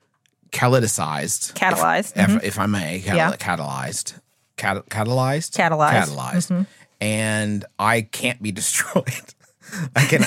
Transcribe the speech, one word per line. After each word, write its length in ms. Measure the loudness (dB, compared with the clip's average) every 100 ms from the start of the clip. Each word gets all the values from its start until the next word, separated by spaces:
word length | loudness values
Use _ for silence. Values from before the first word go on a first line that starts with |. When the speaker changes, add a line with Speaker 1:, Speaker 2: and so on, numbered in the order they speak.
| _ _ _ _ _
Speaker 1:
catalyticized. 1040 | 0 4 4 2 -2 -4 -4 -4 -4 -6
Speaker 2:
Catalyzed. 580 | 0 0 2 2 2 -2
Speaker 1:
If, 60 | 2
if, 100 | 4
Speaker 2:
Mm-hmm. 160 | 4 0
Speaker 1:
if 140 | -2
I 60 | 0
may, 340 | 0 -2 -4
cat-, 140 | -2 2
Speaker 2:
Yeah. 160 | 2 0
Speaker 1:
catalyzed. 840 | -4 -4 -4 -6 -6 -8 -10 -14 _ _ _ -6
Cat-, 280 | -4 -4 -4
catalyzed? 600 | -4 0 0 0 -2 -4 0
Speaker 2:
Catalyzed. 500 | 2 4 4 4 2
Speaker 1:
Catalyzed. 460 | -4 -2 -2 0
Speaker 2:
Mm-hmm. 100 | -2 -2 -8 _ _
Speaker 1:
And 640 | -2 -2 0 0 0 -4 -6 -2
I 220 | 2 2
can't 400 | 0 -4 -4 -2
be 100 | -6
<laughs> 80 | -4
destroyed. 440 | -2 -2 0 0 0 -4 -12 -20 _ _ -14 -8 -2 2
I 100 | 4
can, 180 | 4